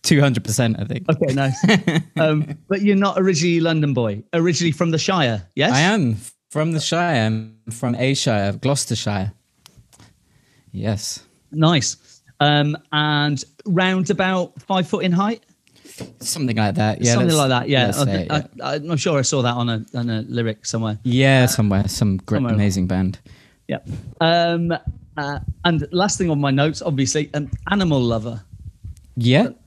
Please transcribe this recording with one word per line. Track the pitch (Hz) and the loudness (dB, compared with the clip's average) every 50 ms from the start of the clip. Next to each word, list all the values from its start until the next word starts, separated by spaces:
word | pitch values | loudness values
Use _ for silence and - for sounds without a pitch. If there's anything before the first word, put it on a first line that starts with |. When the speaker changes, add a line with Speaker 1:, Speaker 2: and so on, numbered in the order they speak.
| - | 4
Speaker 1:
two | - 165 143 | 4 4 6
hundred | 143 139 123 - - | 6 4 2 0 -2
percent, | - 110 - 123 117 110 - | -2 -2 0 2 0 0 -2
I | 98 | -4
think. | - 127 127 - - | -6 -6 -8 -2 -2
Speaker 2:
Okay, | 160 156 170 143 131 | -2 0 0 -2 0
nice. | 139 139 135 131 - | 0 0 -2 0 0
Speaker 1:
<laughs> | - 190 214 180 - - 160 160 156 - _ 156 | 2 2 2 2 2 0 -2 -2 -2 -4 _ 0
Speaker 2:
Um, | 160 156 156 151 151 - 147 - _ _ | 0 2 2 0 -2 -4 -8 -14 _ _
but | 196 196 | -4 0
you're | 202 208 202 | 2 2 2
not | 190 202 196 - - | 4 2 2 2 2
originally | 190 190 185 147 165 180 170 165 | 2 2 2 2 2 2 2 2
London | 160 165 160 156 151 147 139 | 2 2 2 2 0 0 0
boy, | 127 120 110 101 104 - _ - | 0 0 -2 -4 -6 -10 _ -2
originally | 170 165 180 170 - 170 165 | 0 2 2 0 0 0 -2
from | 143 - 180 170 | 0 0 0 0
the | 160 156 | 0 -2
Shire, | - - 196 180 147 120 113 104 92 - _ | 0 0 0 2 2 0 0 -2 -6 -10 _
yes? | - 139 156 | 0 2 2
Speaker 1:
I | 127 135 | 4 4
am | 156 180 214 220 156 120 110 98 - - - _ _ _ | 4 4 4 2 2 0 -2 -4 -8 -14 -20 _ _ _
from | - 147 156 165 | -4 -2 -2 0
the | 165 156 | -2 -2
Shire. | 151 - - 165 175 175 156 123 110 | -2 -2 -2 0 0 2 2 2 2
I'm | 110 110 110 110 110 - _ _ - | 2 0 -2 -6 -10 -18 _ _ -14
from | 113 - - 123 120 | -10 -6 -2 -2 -2
Ayrshire, | - 123 131 139 131 - 139 113 104 98 101 98 - | 0 0 0 0 0 0 0 2 2 2 0 -2 -2
Gloucestershire. | - 131 143 135 - - 120 110 - 110 104 101 95 104 - _ _ _ _ _ _ - _ - - _ _ _ - - _ _ _ _ _ _ _ _ _ _ _ _ | 0 0 0 0 -2 -4 -4 -4 -2 -4 -2 -2 -4 -4 -6 _ _ _ _ _ _ -20 _ -20 -20 _ _ _ -20 -20 _ _ _ _ _ _ _ _ _ _ _ _
Yes. | - 98 104 107 107 107 - - - - - _ _ _ _ _ | -12 -6 -4 -2 -2 -2 -4 -8 -10 -12 -14 _ _ _ _ _
Speaker 2:
Nice. | - 156 160 156 175 143 - - - _ _ _ - _ _ _ _ _ | 0 2 4 4 4 4 0 -2 -6 _ _ _ -20 _ _ _ _ _
Um, | 143 147 147 147 147 147 147 - _ _ | 2 4 4 4 2 0 -2 -6 _ _
and | - 151 151 151 151 147 147 147 147 131 - _ _ _ - | 0 0 2 2 2 2 2 0 -2 -4 -6 _ _ _ -4
round | 220 180 170 185 185 185 185 185 - | 0 2 2 2 2 2 0 0 0
about | 202 165 190 185 190 185 180 175 _ - | 0 0 0 0 0 -2 -2 -4 _ -20
five | - _ 196 185 180 - | -8 _ -2 -2 0 0
foot | - 190 - | -2 -2 0
in | 185 | 0
height? | 175 180 196 208 233 226 _ _ _ _ _ _ _ _ _ - - - - - - _ | 2 2 2 0 -2 -6 _ _ _ _ _ _ _ _ _ -20 -16 -16 -16 -16 -16 _
Speaker 1:
Something | - - - 165 143 127 113 110 | -8 -8 -6 -4 -2 -2 0 0
like | 107 104 95 | 0 0 0
that. | - 107 107 107 - | 0 0 0 0 0
Yeah, | 117 120 117 | 2 2 2
Speaker 2:
Something | 120 - 170 | 4 2 2
Speaker 1:
let's, | 160 151 | 2 2
Speaker 2:
like | 143 131 | 2 2
that, | 131 123 120 120 | 0 0 0 0
yeah. | 143 131 123 | 2 2 2
Speaker 1:
let's | 110 98 - | 2 0 0
Speaker 2:
I | 143 | 0
Speaker 1:
say | 113 98 95 87 - | 0 0 -2 -2 -2
Speaker 2:
thi-, | 151 | -4
Speaker 1:
it, | 151 151 - _ | -4 -4 -6 _
yeah. | - - | -10 -8
Speaker 2:
I, | 135 139 | -6 -6
I'm | 156 147 165 170 143 | -6 -4 -4 -4 -2
sure | - 185 160 139 | 0 0 0 0
I | 127 | 0
saw | - - 139 | 0 0 0
that | 120 120 120 | 0 0 0
on | 123 120 120 | -2 -2 -2
a, | 117 110 110 - - | -2 -4 -6 -8 -8
on | 123 120 120 | -6 -4 -2
a | 113 110 107 | -2 -4 -4
lyric | - 120 120 117 113 107 _ _ | -4 -4 -4 -2 -2 -4 _ _
somewhere. | - - 113 113 110 107 104 - | -6 -4 -4 -2 -2 -4 -4 -2
Speaker 1:
Yeah, | 131 120 127 135 135 135 131 127 | 0 2 4 4 6 6 6 4
Speaker 2:
Uh, | 123 | 4
Speaker 1:
somewhere. | - - 110 104 98 95 104 104 | 4 2 2 2 4 2 2 0
Some | - - 113 104 95 95 | 0 0 0 0 0 0
great, | - - 110 101 | -2 -2 -2 0
Speaker 2:
somewhere. | 131 120 107 | 0 2 2
Speaker 1:
amazing | 104 104 101 92 98 92 90 | 2 2 2 2 0 -2 0
band. | 92 92 95 92 - - _ - - _ _ _ _ _ _ - | 0 0 0 -2 -4 -6 _ -20 -20 _ _ _ _ _ _ -8
Speaker 2:
Yeah. | - - - - - - - - - - | -8 -8 -6 -10 -12 -10 -12 -14 -6 -2
Um, | 165 165 170 170 170 170 170 170 170 170 170 - - - - - - - - 156 | 0 2 2 2 2 0 0 0 -2 -2 -4 -4 -6 -8 -10 -10 -16 -14 -10 -8
uh, | 147 143 143 139 - - - - - | -6 -6 -6 -6 -8 -8 -10 -2 0
and | 175 165 151 143 - | 0 0 0 -2 -2
last | 170 175 190 208 - - | -2 0 0 0 0 -2
thing | 190 170 | -2 -2
on | 156 143 | 0 0
my | 143 139 | 0 0
notes, | 135 139 143 156 156 - | 2 2 2 0 -2 -4
obviously, | - 175 147 131 135 123 - 151 151 - - | -6 -4 -2 -2 -2 0 -2 -4 -4 -4 -6
an | 147 147 123 - - - - | -8 -6 -6 -8 -8 -4 -2
animal | 196 202 190 170 147 135 | -2 0 0 2 2 2
lover. | 123 117 117 113 107 120 117 110 - _ - - - - - _ - - - - - - - | 2 0 -2 -2 -4 -8 -12 -12 -14 _ -20 -18 -18 -18 -18 _ -16 -16 -16 -16 -20 -14 -8
Speaker 1:
Yeah. | - 117 120 127 147 226 269 - _ _ | -2 2 4 4 4 4 2 -2 _ _